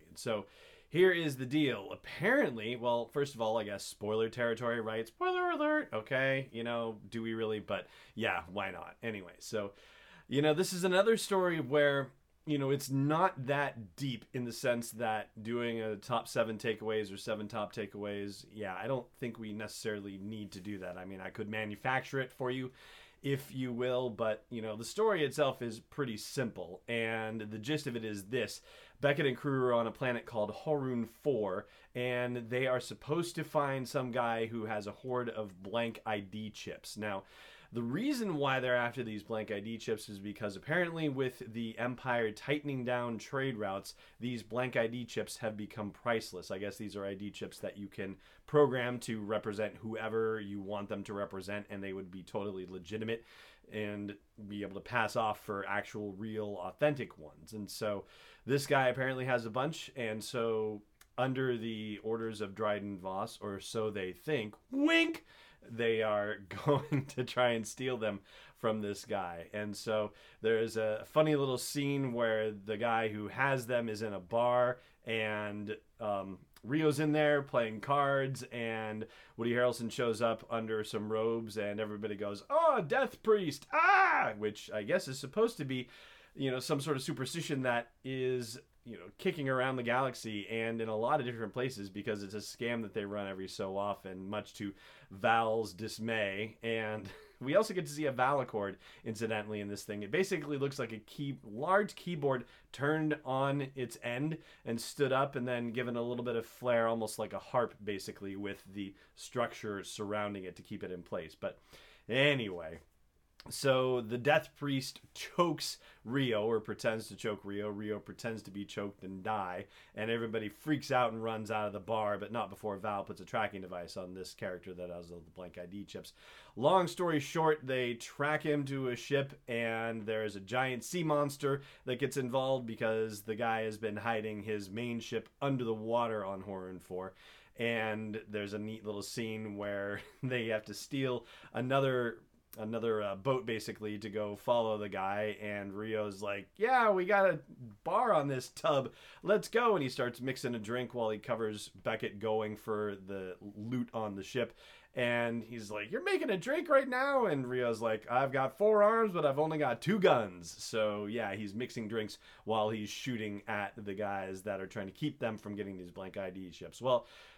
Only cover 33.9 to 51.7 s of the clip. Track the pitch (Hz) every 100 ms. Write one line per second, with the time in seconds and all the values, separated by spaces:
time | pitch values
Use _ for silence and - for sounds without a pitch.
33.9 | 143 123 123 117 113 113 117 107 120 104
34.9 | - 127 123 120 110 107 92 95 117 117
35.9 | 110 110 107 98 107 107 - 101 82 -
36.9 | 107 107 98 - - - - - 120 117
37.9 | 151 269 262 208 151 139 131 127 123 120
38.9 | 127 120 107 - 110 107 101 107 113 -
39.9 | 107 - 101 101 98 104 95 135 170 170
40.9 | 165 156 135 131 - 113 113 113 110 123
41.9 | 123 127 120 113 107 - 147 143 135 123
42.9 | 123 120 110 - 139 135 113 101 95 -
43.9 | - - - 120 120 101 117 127 120 113
44.9 | 123 117 117 107 - 113 107 101 - 101
45.9 | - 120 113 - 90 85 95 101 - 104
46.9 | 104 98 98 104 - 95 - 98 101 101
47.9 | - 98 95 - - - 147 139 127 120
48.9 | 123 - 110 101 107 107 104 104 - 107
49.9 | 110 110 113 110 110 101 101 98 104 101
50.9 | 101 98 101 98 95 92 104 101